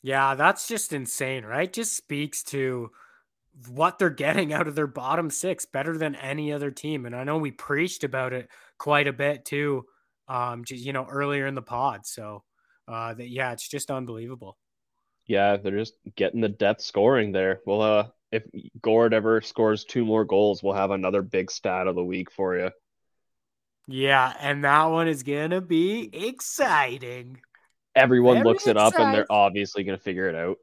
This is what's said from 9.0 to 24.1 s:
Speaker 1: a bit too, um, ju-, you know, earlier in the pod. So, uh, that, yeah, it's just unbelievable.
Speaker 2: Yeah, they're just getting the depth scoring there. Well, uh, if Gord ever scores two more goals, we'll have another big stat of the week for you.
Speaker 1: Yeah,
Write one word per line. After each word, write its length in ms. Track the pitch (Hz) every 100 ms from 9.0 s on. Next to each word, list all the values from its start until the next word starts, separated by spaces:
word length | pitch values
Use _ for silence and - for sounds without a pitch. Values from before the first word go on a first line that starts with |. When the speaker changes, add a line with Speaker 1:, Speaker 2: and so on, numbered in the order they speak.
| 143
Speaker 1:
a 40 |
bit 320 | 131 143 147
too, 400 | - 143 147 135 - _ _ _ -
um, 360 | 127 123 120
ju-, 120 | 117 127
you 160 | 131
know, 120 | 135 123
earlier 360 | 139 143 143 139
in 80 | 135
the 60 |
pod. 440 | 117 120 135 101 -
So, 380 | - 107 104 _ _ _ _ -
uh, 280 | 113 113
that, 140 | 113 123
yeah, 220 | 123 127
it's 160 | 117 -
just 220 | 143 -
unbelievable. 680 | 135 120 113 117 127 95 _ _ _ _ _ _ _ -
Speaker 2:
Yeah, 300 | 98 101 101
they're 200 | 101 101
just 180 | 113 _ -
getting 260 | - 98 117
the 80 | 110
depth 340 | 101 101 110
scoring 500 | - 101 110 135 104
there. 280 | 95 95 95 -
Well, 160 | 104
uh, 240 | 107 107 107 _ _
if 140 | 110 - - - 113
Gord 320 | 117 113 117
ever 280 | 113 107 113
scores 440 | - - 110 107
two 200 | - 127
more 200 | 113 110
goals, 380 | 101 95 104 95
we'll 120 | 98
have 180 | 98 98
another 300 | 98 95 101
big 280 | 95 95 92
stat 380 | - 104 92 92
of 80 | 87
the 80 |
week 260 | 90 92 90
for 260 | - 95 90
you. 140 | 90 - _ _ _ _ _ _ _ _ _ _ -
Speaker 1:
Yeah, 440 | 131 139